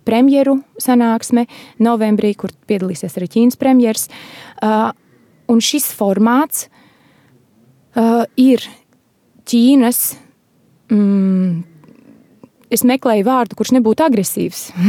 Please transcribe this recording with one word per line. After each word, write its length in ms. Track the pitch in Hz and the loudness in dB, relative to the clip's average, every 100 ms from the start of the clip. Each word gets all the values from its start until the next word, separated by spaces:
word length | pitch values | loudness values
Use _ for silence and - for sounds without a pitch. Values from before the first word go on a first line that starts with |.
| - | -2
premjeru 540 | 226 269 277 277 277 - - | 2 4 4 2 0 -4 -8
sanāksme 680 | - 247 233 226 - 240 240 - - - | 0 0 2 -2 -2 -2 -2 -10 -20 -2
novembrī, 520 | 226 233 214 208 208 202 | 0 0 0 0 -2 -4
kur 160 | 190 - - | -10 -14 -6
piedalīsies 480 | 202 185 175 180 - | -4 -4 -8 -10 -10
arī 120 | 180 | -4
Ķīnas 260 | 226 240 - | 0 0 2
premjers. 460 | 262 254 233 220 - - - - - - | 2 2 2 -2 -8 -14 -20 -20 -20 -6
Uh, 320 | 214 214 226 - _ _ _ _ - | -2 -2 -2 -6 _ _ _ _ -2
un 140 | 226 | 0
šis 240 | - 294 - - | 0 -4 -6 -4
formāts, 680 | 202 196 226 254 320 - - _ _ _ _ _ _ _ _ _ _ _ _ 233 | -2 2 2 2 -2 -6 -12 _ _ _ _ _ _ _ _ _ _ _ _ -2
uh, 260 | 226 233 226 - | 0 0 -2 2
ir 240 | 262 247 - - _ _ _ _ _ _ - | 2 2 -2 -20 _ _ _ _ _ _ -4
Ķīnas, 540 | 240 247 277 233 240 - - _ _ _ _ _ _ _ | 2 4 4 2 -2 -6 -10 _ _ _ _ _ _ _
mm, 800 | 208 202 196 190 185 185 170 - _ _ _ - _ _ _ - _ _ | 0 2 0 0 0 -2 -4 -10 _ _ _ -20 _ _ _ -20 _ _
es 140 | 233 247 | -2 0
meklēju 400 | 247 254 214 202 | 0 0 0 0
vārdu, 320 | 262 233 - | -2 -2 -6
kurš 160 | 214 254 | -2 0
nebūtu 300 | 220 220 320 | 2 0 0
agresīvs. 640 | 214 180 - 175 - - 180 | 0 -2 -6 -8 -8 -14 -2